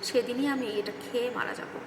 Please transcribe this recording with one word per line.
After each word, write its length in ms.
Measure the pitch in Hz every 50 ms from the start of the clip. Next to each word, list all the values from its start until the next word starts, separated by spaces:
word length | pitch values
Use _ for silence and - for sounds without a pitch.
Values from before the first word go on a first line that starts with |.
| -
সেদিনই 440 | - - 254 226 220 247 247 277
আমি 200 | 285 277 262 254
এটা 260 | 220 208 208 202 214 196 - -
খেয়ে 260 | - - 247 240 247 247
মারা 200 | - - - -
যাব, 180 | - - - - - -